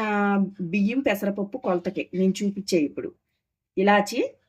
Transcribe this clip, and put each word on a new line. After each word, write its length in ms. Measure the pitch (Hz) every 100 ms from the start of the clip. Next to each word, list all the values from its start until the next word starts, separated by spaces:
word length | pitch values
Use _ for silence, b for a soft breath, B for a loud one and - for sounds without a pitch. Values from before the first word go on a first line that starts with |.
| 214 208 202 202 185 -
బియ్యం 400 | 170 202 202 262
పెసరపప్పు 580 | 277 202 202 202 196 -
కొలతకే 520 | 214 175 185 170 -
నేను 200 | 180 190 185
చూపించే. 340 | 202 202 - 180
ఇప్పుడు 360 | 139 - - - _ _ _ _ _ -
ఇలాచి 560 | 196 208 202 233 523 -